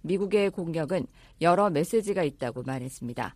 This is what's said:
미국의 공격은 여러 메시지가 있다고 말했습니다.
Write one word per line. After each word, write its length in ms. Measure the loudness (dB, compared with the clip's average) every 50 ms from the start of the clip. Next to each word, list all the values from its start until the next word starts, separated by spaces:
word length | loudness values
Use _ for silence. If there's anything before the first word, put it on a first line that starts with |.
미국의 480 | 0 0 0 0 0 2 2 2 2 2
공격은 560 | -2 -4 -6 -4 -4 -4 -2 -2 -2 -2 -2 -6 _ -20 -20 -20 -6 _
여러 300 | 4 4 6 6 4 4
메시지가 540 | 2 0 0 2 0 0 0 0 0 0 0
있다고 380 | -2 -2 _ -6 -6 -6 -6
말했습니다. 720 | -6 -6 -6 -6 -6 -10 -10 -10 -10 -8 -6 -6 -8 -8 -10